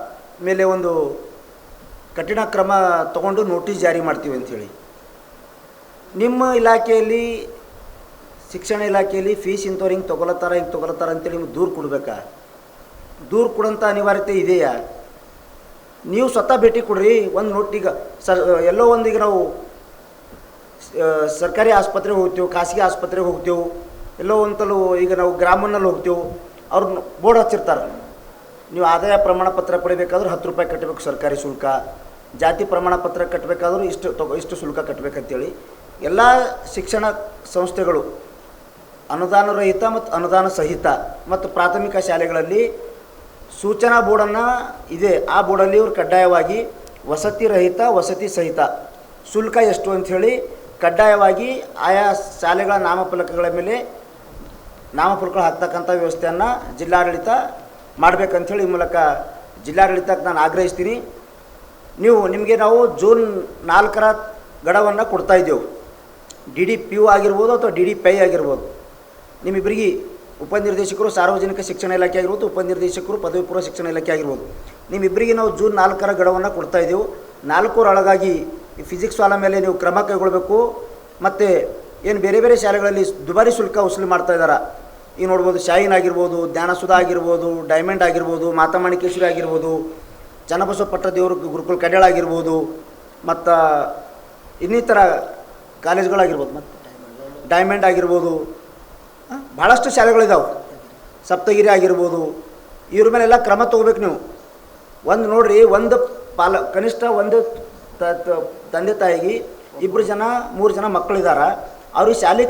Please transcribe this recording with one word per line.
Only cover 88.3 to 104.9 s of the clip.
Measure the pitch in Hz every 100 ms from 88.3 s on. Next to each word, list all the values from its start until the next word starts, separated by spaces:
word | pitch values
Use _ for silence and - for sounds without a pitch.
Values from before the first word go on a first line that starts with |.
| 165 165 165
ಮಾತಾಮಾಣಿಕೇಶ್ವರಿ | 160 180 180 180 180 180 180
ಆಗಿರ್ಬೋದು, | 165 165 160 160 160 160 - - - - - -
ಚನ್ನಬಸವ | 170 196 196 202
ಪಟ್ಟದೇವರು | 185 190 180 180 180
ಗು-, | -
ಗುರುಕುಲ | 160 156 175
ಕಡ್ಯಾಳ | 170 185 185
ಆಗಿರ್ಬೋದು, | 170 170 165 165 160 - - - - - - 165
ಮತ್ತು | 170 175 170 160 147 139 - - - - - - -
ಇನ್ನಿತರ | 175 233 240 208 185 160 - - - - - - -
ಕಾಲೇಜ್ಗಳಾಗಿರ್ಬೋದು, | 185 185 196 180 151 139 143
ಮತ್ತು | - - - - - - - - -
ಡೈಮಂಡ್ | 170 190 202 190
ಆಗಿರ್ಬೋದು, | 180 175 175 170 156 160 - - - - - - - -
ಆ, | 262 - 135
ಭಾಳಷ್ಟು | 180 254 269 254
ಶಾಲೆಗಳಿದಾವೆ, | 226 226 214 170 131 - - - - - - - -
ಸಪ್ತಗಿರಿ | 185 214 208 208 190
ಆಗಿರ್ಬೋದು, | 185 180 175 165 156 151 - - - - - 196
ಇವ್ರ | 220
ಮೇಲೆಲ್ಲ | 233 226 240 233
ಕ್ರಮ | 202 233
ತೊಗೋಬೇಕು | 226 220 -
ನೀವು. | 196 147 - - - - - - -